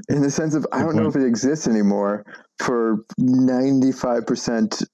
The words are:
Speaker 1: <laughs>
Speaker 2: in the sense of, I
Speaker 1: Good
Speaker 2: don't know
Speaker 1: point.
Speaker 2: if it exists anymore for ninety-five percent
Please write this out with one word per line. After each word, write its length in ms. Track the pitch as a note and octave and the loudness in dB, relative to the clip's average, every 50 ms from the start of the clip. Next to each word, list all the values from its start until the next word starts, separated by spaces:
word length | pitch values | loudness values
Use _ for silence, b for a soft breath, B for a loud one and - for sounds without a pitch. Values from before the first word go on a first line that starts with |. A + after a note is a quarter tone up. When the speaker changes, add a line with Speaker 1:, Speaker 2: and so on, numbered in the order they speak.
| - | -2
Speaker 1:
<laughs> 60 | - | -2
Speaker 2:
in 120 | - D3 | 0 0
the 80 | C#3 C#3+ | 0 0
sense 240 | C#3 - D#3+ D#3 D3+ | 0 -2 -2 0 0
of, 140 | D#3 - - - | -2 -2 -2 -2
I 60 | - | -2
Speaker 1:
Good 40 | - | -2
Speaker 2:
don't 120 | E3 D#3 - | 0 0 0
know 60 | D#3+ | 0
Speaker 1:
point. 120 | D#3 C#3+ | 0 0
Speaker 2:
if 60 | C#3+ | 0
it 60 | C3+ B2 | 2 2
exists 380 | A#2 G#2 B2 C3 D#3 D#3 - | 0 0 0 0 -2 0 0
anymore 600 | C3 A2+ A2 G#2 G2+ G2+ G2+ G2+ G2+ G#2 G#2 - B B B B B B - | 0 0 2 2 2 2 2 0 -2 -2 -4 -6 B B B B B B -8
for 480 | - - B2+ A#2 A2+ A2+ A2 G#2+ G#2+ - - - | -4 -2 0 0 2 0 0 -2 -4 -6 -6 -2
ninety-five 1120 | B2+ B2+ B2+ B2+ C3 B2+ B2+ B2+ C3 C3+ C#3 C3+ B2+ C3+ B2+ - - B2+ A#2+ A#2+ A2+ - | 0 2 4 4 4 2 2 2 2 2 2 4 2 2 0 0 -2 -2 -2 -2 -2 -2
percent 560 | B2 A2+ - - A#2+ A2+ A2 G#2 - - - - | -4 -4 -2 -2 0 0 0 0 -2 -4 -6 -8